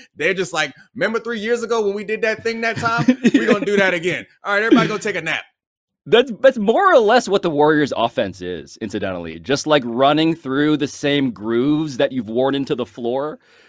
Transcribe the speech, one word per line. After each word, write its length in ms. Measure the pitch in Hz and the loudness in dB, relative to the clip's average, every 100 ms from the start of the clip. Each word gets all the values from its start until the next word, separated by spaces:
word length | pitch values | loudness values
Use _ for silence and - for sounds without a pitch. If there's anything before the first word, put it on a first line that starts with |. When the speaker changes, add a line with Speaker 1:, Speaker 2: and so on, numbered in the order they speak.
| - - | -20 -6
Speaker 1:
They're 180 | 160 185 | -4 -2
just 180 | 175 | -4
like, 200 | 156 151 - _ - | -4 -4 -8 _ -6
"Remember 240 | 196 226 | -4 -4
three 200 | 226 226 | -6 -8
years 240 | 214 240 | -4 -4
ago 220 | 220 233 208 | -2 -2 -2
when 100 | 202 | -4
we 80 | |
did 180 | 202 220 | -6 -4
that 200 | 220 214 | -4 -4
thing 180 | 226 226 | -6 -4
that 160 | 226 220 | -4 -4
time? 280 | 233 233 247 | -2 0 2
Speaker 2:
<laughs> 280 | 254 247 | 2 4
Speaker 1:
We're 180 | 269 214 | 2 2
gonna 140 | 208 202 | 0 2
do 120 | 202 | 2
that 160 | 190 | 2
again. 320 | 175 175 139 98 _ | 0 -2 -4 -8 _
All 100 | - | -4
right, 80 | 202 | -2
everybody 240 | 226 240 160 | 4 4 2
go 100 | 214 | -2
take 180 | 214 185 | -6 -6
a 60 | |
nap." 220 | 160 131 - _ _ _ _ _ - | -4 -6 -8 _ _ _ _ _ 2
Speaker 2:
That's, 280 | 220 262 202 | 2 2 2
that's 160 | 262 254 | 2 4
more 340 | 202 269 392 | 2 2 6
or 80 | 302 | 6
less 300 | 208 247 226 | 6 4 2
what 140 | 196 | 0
the 60 | 175 | 0
Warriors' 440 | 143 147 151 139 - | 2 4 4 0 0
offense 460 | 117 - 101 90 | -2 0 -4 -6
is, 340 | 90 85 - - | -10 -10 -12 -12
incidentally. 580 | 107 104 98 90 82 82 | -8 -6 -6 -6 -10 -12
Just, 260 | 85 143 151 | -4 -4 2
like, 180 | 151 120 | 2 2
running 500 | 117 135 151 160 165 | 2 2 4 2 -2
through 400 | 131 135 151 151 | -4 0 2 0
the 120 | 143 | -2
same 440 | - 147 143 135 | -4 -2 0 -2
grooves 640 | 98 107 117 139 151 160 123 | -4 -2 0 2 0 -2 -2
that 160 | 143 | -2
you've 160 | 131 107 | -2 -4
worn 280 | 113 131 139 | -2 0 -2
into 200 | 131 127 | -4 -4
the 100 | 120 | -6
floor, 540 | - 117 131 151 - _ _ | -6 -6 -4 -6 -10 _ _